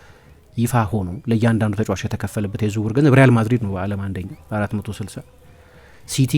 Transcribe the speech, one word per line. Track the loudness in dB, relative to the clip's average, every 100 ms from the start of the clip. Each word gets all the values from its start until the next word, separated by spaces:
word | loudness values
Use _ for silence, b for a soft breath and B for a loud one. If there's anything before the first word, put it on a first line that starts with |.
| b b b b b -4
ይፋ | 0 2 0
ሆኖ | -2 -4 -6 -2
ለእያንዳንዱ | 0 2 2 0 0
ተጫዋች | -2 -2
የተከፈለበት | -4 -6 -6 -6 -6 -2
የዝውውር | -2 -2 -2
ገንዘብ | 2 6
ሪያል | 8 8
ማድሪድ | 6 4 0
ነው | -2
በዓለም | -4 -4 -4
አንደኛ | -6 -8 -8 -14
በአራት | -8 -4 -4
መቶ | -4 -6
ስልሳ፣ | -8 -10 -12 -18 -20 b b b b b b -8
ሲቲ | 0 2